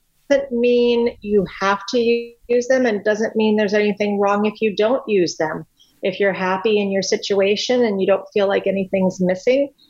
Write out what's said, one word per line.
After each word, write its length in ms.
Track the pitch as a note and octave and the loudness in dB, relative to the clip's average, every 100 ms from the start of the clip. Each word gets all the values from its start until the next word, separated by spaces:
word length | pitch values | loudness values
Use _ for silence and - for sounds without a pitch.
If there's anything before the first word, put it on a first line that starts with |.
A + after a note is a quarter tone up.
| _ _ - C#4 C#4 | _ _ 0 0 0
mean 680 | A#3+ A#3+ A#3+ A#3+ A#3 A#3 - | 0 2 4 4 2 0 -4
you 260 | G#3 G#3 F3+ - | 0 0 0 -2
have 220 | F#3+ G3+ - | -2 -2 -2
to 120 | B3+ | -2
use 680 | A#3 A#3 A#3 - - A#3+ A#3+ | 2 0 -2 -16 -2 -2 2
them, 160 | C4 B3 | 2 2
and 180 | G#3 | 0
doesn't 320 | G#3 G#3 A3 A3 | 0 0 -2 0
mean 220 | G#3+ G#3+ | 2 2
there's 160 | G#3 | 2
anything 480 | G#3 G#3 G3+ G#3 G3+ | 2 0 0 -2 0
wrong 240 | G3+ G3+ G#3 | 0 2 0
if 160 | G#3 | 0
you 120 | A3 | -4
don't 300 | F#3+ G#3 C4 - | 0 0 0 0
use 300 | G3+ D#3+ - | 0 0 -2
them. 300 | D#3+ D#3+ D#3 _ _ _ | -6 -6 -12 _ _ _
If 160 | G#3 F#3 | -6 -2
you're 140 | G3+ | -2
happy 480 | F3 F#3 F#3+ A3 G#3 | -2 -2 -2 0 0
in 120 | G3+ | 0
your 100 | G3 | -2
situation 840 | F#3+ A3 - G3 G3 G#3 - B3 | -2 -4 -2 0 0 0 0 0
and 160 | A#3 G3 | 0 0
you 80 | G3 | 0
don't 180 | F#3+ - | 0 0
feel 140 | G#3 G3 | -2 0
like 200 | G3 F#3+ | 0 -2
anything's 520 | G3 F#3+ G3 F#3 F3+ | -4 -2 0 0 0
missing, 540 | F3+ F#3 A#3+ C4 C#4 _ _ | -2 0 0 2 0 _ _